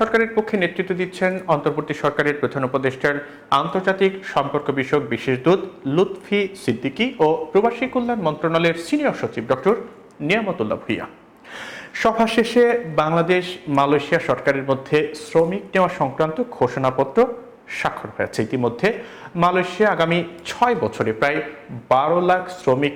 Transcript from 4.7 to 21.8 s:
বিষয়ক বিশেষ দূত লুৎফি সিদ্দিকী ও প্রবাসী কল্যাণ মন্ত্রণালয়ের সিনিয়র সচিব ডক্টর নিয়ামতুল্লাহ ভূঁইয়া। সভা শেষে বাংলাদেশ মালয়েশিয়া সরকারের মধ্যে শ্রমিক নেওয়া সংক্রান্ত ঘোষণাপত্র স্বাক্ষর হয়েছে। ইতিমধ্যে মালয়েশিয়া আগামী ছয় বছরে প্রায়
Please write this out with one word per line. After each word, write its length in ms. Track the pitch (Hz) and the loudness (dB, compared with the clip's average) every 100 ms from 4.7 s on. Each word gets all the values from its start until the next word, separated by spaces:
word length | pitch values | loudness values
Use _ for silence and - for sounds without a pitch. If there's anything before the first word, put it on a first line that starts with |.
বিষয়ক 340 | 135 127 151 127 | -2 0 0 0
বিশেষ 220 | 120 135 127 | -2 0 2
দূত 160 | 160 190 - - 135 | 4 2 0 -8 -2
লুৎফি 540 | 156 196 190 - 202 190 - | 0 0 -2 -2 -2 -2 -4
সিদ্দিকী 440 | - 113 135 170 254 - | -4 -2 -4 -2 -2 2
ও 100 | 156 165 - | 2 2 0
প্রবাসী 340 | 190 226 233 262 | 2 2 0 -2
কল্যাণ 280 | 254 240 233 160 | -2 -2 -2 -2
মন্ত্রণালয়ের 560 | 151 165 165 170 170 - | -2 0 2 2 0 -2
সিনিয়র 320 | 302 269 160 | 0 0 -2
সচিব 240 | 117 120 117 | -4 -4 -2
ডক্টর 220 | 131 190 226 - - - - | 0 2 0 -4 -18 -20 -6
নিয়ামতুল্লাহ 580 | 147 214 202 - 107 - | -2 0 0 -4 -4 -4
ভূঁইয়া। 240 | - 90 - - - _ - - - - - - | -4 -6 -6 -14 -20 _ -20 -16 -16 -16 -14 -2
সভা 240 | 226 226 226 | 0 2 2
শেষে 380 | 233 226 240 240 240 165 156 | 2 2 4 4 2 0 0
বাংলাদেশ 480 | 156 170 165 180 180 - 151 | 2 2 4 2 0 -8 -2
মালয়েশিয়া 520 | 139 139 147 143 165 - | 2 4 2 2 0 2
সরকারের 360 | 123 - 135 135 | 0 0 0 0
মধ্যে 280 | 131 - 151 151 | -2 0 0 0
শ্রমিক 500 | - - 165 165 196 - | -6 0 2 2 0 -2
নেওয়া 160 | 196 180 - | 2 2 0
সংক্রান্ত 380 | 139 131 156 156 240 | -2 0 -2 -2 -6
ঘোষণাপত্র 680 | - 123 139 131 127 139 226 247 - - - - - | 0 0 2 0 2 2 2 2 0 -14 -20 -14 -6
স্বাক্ষর 320 | 160 - 113 - | -6 -6 -8 -6
হয়েছে। 220 | 104 - | -4 -2
ইতিমধ্যে 460 | 110 127 120 117 202 233 - - - 175 | -2 0 -2 0 -2 -2 -8 -18 -10 0
মালয়েশিয়া 460 | 175 185 180 - 214 | 2 2 0 2 2
আগামী 240 | 170 165 170 170 - - | 2 2 0 -2 -10 -12
ছয় 280 | - 247 233 | 0 2 2
বছরে 260 | 107 - 110 | -2 -2 -2
প্রায় 260 | 107 143 156 - - - 120 | 0 0 0 -6 -12 -16 -10